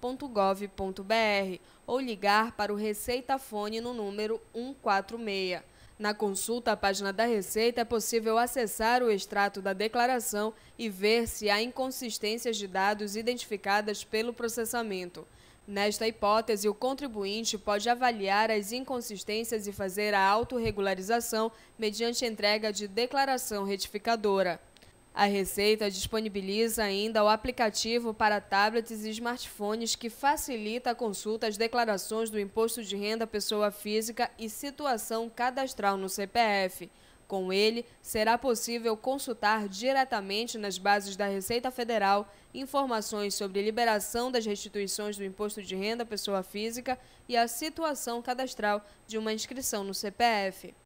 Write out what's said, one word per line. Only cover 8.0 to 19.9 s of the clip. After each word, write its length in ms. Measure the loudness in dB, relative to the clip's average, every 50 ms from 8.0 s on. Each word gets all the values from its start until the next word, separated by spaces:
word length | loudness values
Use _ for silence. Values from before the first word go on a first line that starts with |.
| 0 2 0 0 2 4 4
acessar 680 | 4 2 2 0 -2 -2 -2 -2 0 2 4 4 4 4
o 80 | 4
extrato 500 | 2 2 0 -2 2 2 2 2 2 -2
da 100 | -4 -4
declaração 800 | -2 0 -2 0 2 2 2 4 2 0 0 -2 -2 0 -2 -2 -4 -8 -20 -20 -10
e 120 | -6 -6 -6
ver 380 | -4 2 4 4 4 4 4
se 200 | 0 -4 -2 2
há 140 | 2 2 2
inconsistências 960 | 2 -2 -2 -4 -4 -4 -4 -6 -6 -6 -6 -4 -2 -2 -2 -2 -2 -4 -4
de 100 | -4 -6
dados 480 | -2 0 2 2 2 2 0 -2 -4 -4
identificadas 880 | -2 -2 -2 -2 -2 -4 -6 -8 -4 0 2 2 2 2 0 -4 -6 -6
pelo 300 | -2 -2 -2 0 -2 -4
processamento. 920 | -4 -4 -4 -2 -4 -4 -2 -2 -4 -2 -2 -4 -6 -6 -8 -10 -14 -18 -18 -20 -20 -20 -20 -20 -20 -14
Nesta 420 | -6 -2 0 2 2 2 0 -2
hipótese, 600 | -2 0 2 4 4 4 4 4 2 0 2 2
o 60 | 0 0
contribuinte 840 | 2 0 -2 -2 -2 -4 -6 -4 -4 -4 -2 -2 -2 -2 -2 -4
pode 320 | -2 0 0 0 2 2
avaliar 640 | 2 2 4 2 0 2 2 0 2 4 4 4 4
as 220 | 2 0 0 -2
inconsistências 960 | -6 -6 -4 -4 -6 -6 -4 -6 -8 -8 -6 -4 -4 -4 -2 -2 -4 -4 -4
e 40 | -6
fazer 440 | -6 -4 -6 -4